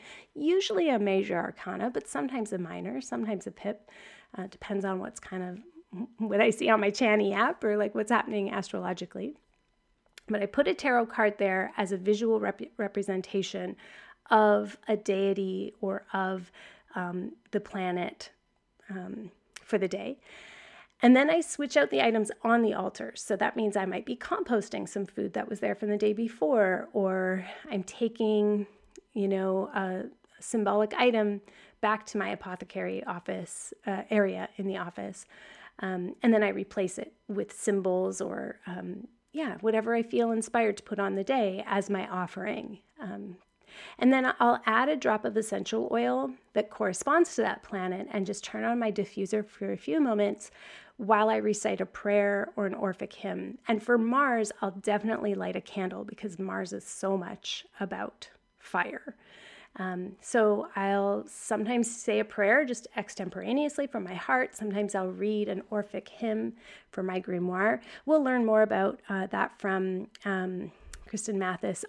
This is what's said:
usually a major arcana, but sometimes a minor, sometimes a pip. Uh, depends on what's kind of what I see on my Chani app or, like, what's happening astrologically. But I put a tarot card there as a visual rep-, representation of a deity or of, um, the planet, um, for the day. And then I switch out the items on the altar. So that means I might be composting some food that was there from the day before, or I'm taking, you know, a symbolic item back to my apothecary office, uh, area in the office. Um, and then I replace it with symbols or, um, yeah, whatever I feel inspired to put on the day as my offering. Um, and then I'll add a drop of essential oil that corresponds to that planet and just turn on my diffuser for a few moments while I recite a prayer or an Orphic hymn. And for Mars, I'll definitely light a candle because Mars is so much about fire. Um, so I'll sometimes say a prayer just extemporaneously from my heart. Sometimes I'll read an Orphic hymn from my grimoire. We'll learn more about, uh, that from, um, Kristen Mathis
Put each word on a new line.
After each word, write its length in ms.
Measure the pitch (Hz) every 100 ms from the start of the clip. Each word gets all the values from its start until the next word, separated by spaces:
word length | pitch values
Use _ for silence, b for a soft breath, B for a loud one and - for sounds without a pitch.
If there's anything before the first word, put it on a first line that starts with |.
| B B B
usually 540 | - 294 370 403 392 320
a 120 | 240
major 360 | 202 190 202 175
arcana, 540 | - - 185 185 226
but 160 | 247 -
sometimes 460 | 285 277 262 214
a 60 | 190
minor, 420 | 170 175 180 262
sometimes 480 | 262 240 220 196 196
a 20 |
pip. 400 | - 202 - - B B B B -
Uh, 80 | 190
depends 380 | - - 202
on 160 | 190 190
what's 180 | - -
kind 240 | - 185
of 160 | 180 185 339 320 - 180 233 -
what 220 | 214 208
I 100 | 226
see 180 | 220 254
on 120 | 214
my 100 | 202
Chani 440 | 208 233 214 202
app 280 | 196 254 -
or, 120 | 220 208
like, 180 | 208
what's 160 | 220 214
happening 400 | 226 - 214 196
astrologically. 840 | 196 180 196 180 180 185 190 226 302 _ _ _ _ _ _ _ - -
But 140 | 208
I 40 | 202
put 220 | - 285
a 60 |
tarot 320 | - 285 240 233
card 320 | - 214 208
there 340 | 196 190 - -
as 160 | 190
a 40 | 190
visual 440 | 190 208 226 220
rep-, 320 | 202 196 226 -
representation 1000 | 202 202 196 185 185 196 180 190 180 196 B B B B -
of 460 | 220 214 208 208 - -
a 80 | 208
deity 800 | 208 190 196 196 190 190 208 -
or 240 | 196 196 -
of, 380 | 196 190 190 175 B B B B
um, 380 | - 180 180 208 320 _
the 80 | 208
planet, 680 | 208 202 185 175 175 - - _ _ _ _ _ -
um, 400 | 190 180 220 196 _ _ -
for 160 | - 208
the 100 | 185
day. 300 | 202 214 277 B B B B B B B -
And 120 | 247
then 160 | 254 294
I 100 | 330
switch 360 | 320 - 285 294
out 140 | 277
the 120 | -
items 280 | 233 226 214 -
on 200 | 233 233
the 120 | 220
altar. 380 | 208 190 - 226
So 220 | - - 196
that 180 | 202
means 220 | 240 214 202
I 80 |
might 220 | 185 185 -
be 100 | 247
composting 720 | - 359 359 233 202 208 190
some 160 | 202
food 300 | 196 - 202
that 140 | 214 214
was 120 | 202
there 140 | 202
from 160 | 202 208
the 80 | 208
day 160 | 214
before, 760 | 208 226 - 302 240 190 180 -
or 520 | 214 190 185 185 185 185 B 302
I'm 120 | 208
taking, 840 | 185 - 226 233 214 214 208 208 202 b b - _
you 160 | 220 196
know, 420 | 196 190 190 202
a 300 | 202 190 185 - - _ -
symbolic 540 | - 226 202 208 214
item 480 | - 247 226 208 202 - B B B
back 240 | 214 214 -
to 120 | 208
my 120 | 196
apothecary 760 | 208 190 180 190 190 180 190
office, 680 | - 175 - 185 170 - - - -
uh, 160 | 196 -
area 380 | 214 196 185 190 -
in 100 | 196
the 120 | 190
office. 480 | 175 - 202 - - B B B B -
Um, 360 | 190 185 180 -
and 100 | 240
then 100 | 220
I 60 | 208
replace 500 | 196 196 - 185 -
it 140 | - _ -
with 240 | 202 202
symbols 680 | - - 202 185 185 190 190
or, 400 | 196 196 202 - -
um, 420 | 180 180 190 240 _ _
yeah, 260 | 294 285 -
whatever 340 | 220 220 220
I 80 | 233
feel 280 | 233 240 233
inspired 480 | 226 - 240 220 202
to 40 |
put 160 | - 202
on 160 | 196
the 100 | 196
day 380 | 196 262 202 190 -
as 240 | 202 190
my 180 | 196 214
offering. 680 | 185 175 190 185 220 - 196 _ 311
Um, 360 | 214 202 202 180 _ _ B B B B
and 140 | 247
then 200 | 262 254 -
I'll 220 | 240 240
add 240 | 233 220 269
a 80 | 285
drop 280 | 254 214
of 120 | 233 214
essential 520 | 214 196 185 226 247
oil 380 | 233 240 254 269 254 _
that 160 | - 214
corresponds 640 | - 202 180 - 320 339
to 80 | -
that 200 | 214 185
planet 460 | - 196 185 180 -
and 140 | 208
just 200 | 190 196
turn 200 | - 214
on 140 | 226 240
my 120 | 220
diffuser 560 | 208 190 - 190 214 208
for 260 | - 196
a 40 | 196
few 240 | - 311
moments 500 | 269 208 202 208 - B B B B -
while 320 | 202 214 220
I 80 | 220
recite 460 | 214 208 214 190
a 40 | 190
prayer 640 | - 208 208 202 202 208 -
or 100 | 196
an 80 |
Orphic 380 | 190 196 175 -
hymn. 460 | - 196 185 190 226 -
And 140 | 214
for 160 | 220 240
Mars, 520 | 226 262 285 233 214 -
I'll 80 | 196
definitely 640 | 190 208 202 214 226 208
light 220 | 190 180 185
a 40 |
candle 440 | - 202 185 190
because 340 | 208 - 214 170
Mars 340 | 190 190 185
is 140 | 196 -
so 320 | - 196 190
much 480 | 180 202 - - - -
about 520 | 196 190 202 - - _ _ _
fire. 560 | - 185 175 269 - - B B B B B -
Um, 340 | 185 180 185 190
so 480 | - 233 214 208 320
I'll 500 | - 196 202 202 208 -
sometimes 680 | - - 214 214 240 233
say 240 | - - 214
a 60 |
prayer 400 | 214 - 196 262
just 220 | 269 240 - -
extemporaneously 920 | 196 - 180 185 190 262 294 294 285
from 180 | 220
my 100 | 180
heart. 420 | 180 - 262 - -
Sometimes 380 | 214 196 208
I'll 160 | 196 185
read 380 | 185 202 214 208
an 140 | 190 -
Orphic 380 | 208 208 - -
hymn 460 | - 226 220 226 226 B B B
from 160 | - 185
my 140 | 185
grimoire. 600 | 185 180 180 180 208 233 B B -
We'll 180 | 311
learn 220 | 262 254 226
more 160 | 214
about, 380 | 214 208 196 - -
uh, 180 | 190 190
that 320 | 196 - -
from, 500 | 202 190 190 185 - -
um, 480 | 202 190 185 180 175 b b - -
Kristen 320 | 208 - 196
Mathis 460 | 185 180 214 175